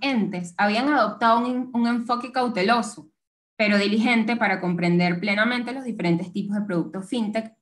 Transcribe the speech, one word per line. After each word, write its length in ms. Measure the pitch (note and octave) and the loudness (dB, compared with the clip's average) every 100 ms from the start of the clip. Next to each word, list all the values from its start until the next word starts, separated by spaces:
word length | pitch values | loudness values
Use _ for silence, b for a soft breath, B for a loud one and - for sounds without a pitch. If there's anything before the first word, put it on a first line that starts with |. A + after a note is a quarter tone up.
entes 520 | C#4 A#3+ F#3+ F3+ F3 - | -2 0 0 -4 -8 0
habían 300 | G#3 G#3+ C#4 | 0 2 2
adoptado 500 | C#4+ G#3+ - A#3 A#3 | 2 0 2 4 4
un, 320 | B3 B3+ B3+ | 2 -4 -4
un 140 | A#3 A#3 | 0 0
enfoque 460 | A#3+ A#3+ A#3+ B3+ | 0 -2 -4 -4
cauteloso, 760 | C4 B3 F3+ G3+ A#3+ - - - _ _ _ _ - | -2 -2 0 2 2 0 -8 -20 _ _ _ _ -2
pero 220 | G#3 G3+ | 2 4
diligente 580 | G#3 G#3+ B3 A#3 A3 A#3 | 2 2 2 2 2 0
para 240 | G3+ F#3 | 0 0
comprender 600 | F3+ F3 F3 F3 F3 F3 | -2 0 2 4 4 0
plenamente 520 | G#3 G3+ A3+ B3 A#3+ | -2 0 0 0 -4
los 120 | C4+ | -8
diferentes 480 | B3+ - E3+ E3+ F#3 | -8 -4 0 0 -2
tipos 240 | G3+ G3+ G#3 | -6 -4 -4
de 80 | |
productos 440 | G3+ E3+ - F#3+ - | -2 -2 -4 -6 -6
fintech 480 | B3 G#3 A3 A3 _ | -4 -2 -4 -6 _